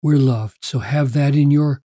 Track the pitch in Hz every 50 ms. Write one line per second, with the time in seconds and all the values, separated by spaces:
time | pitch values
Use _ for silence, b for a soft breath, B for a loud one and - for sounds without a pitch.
0 | - 151 151 143 135 131 123 113 110 107 _ _ - - - 131 104 98 135 151
1 | 147 131 113 143 143 143 139 147 147 143 143 147 151 147 139 135 _ _